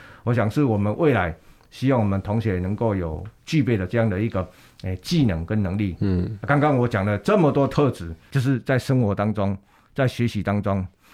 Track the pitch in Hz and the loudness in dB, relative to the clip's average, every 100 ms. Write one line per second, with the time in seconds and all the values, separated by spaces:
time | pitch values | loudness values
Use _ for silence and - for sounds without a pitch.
0 | - - 120 120 104 147 135 104 104 151 | -20 -6 -2 0 0 2 2 2 0 0
1 | 160 113 87 82 - - _ - 131 127 | 2 2 0 -6 -16 -20 _ -4 0 2
2 | 104 98 104 110 107 90 92 104 113 95 | 2 0 -2 -2 0 -2 -2 -2 0 0
3 | 85 80 95 - - 156 120 107 90 117 | -4 -6 -10 -16 -2 0 2 0 0 0
4 | 113 95 113 95 90 - - - 95 92 | 0 0 -2 -2 -6 -10 -20 -12 -8 -8
5 | - 175 120 82 85 107 95 101 101 80 | 0 2 2 0 -2 -2 0 -2 -4 -2
6 | 101 90 95 104 - 143 151 131 120 104 | 0 0 -2 -4 -2 2 2 2 0 0
7 | 101 101 - 196 147 139 135 - 139 - | 0 0 2 4 4 2 0 2 0 0
8 | 82 82 _ 139 127 123 - 131 - 127 | -8 -12 _ -2 0 0 0 -2 2 2
9 | 104 98 104 104 98 95 - _ _ - | 2 0 -2 0 -2 -4 -10 _ _ -2
10 | 127 - 120 104 92 104 101 98 92 - | -2 0 -2 -2 -2 -2 0 -2 -4 -10
11 | _ | _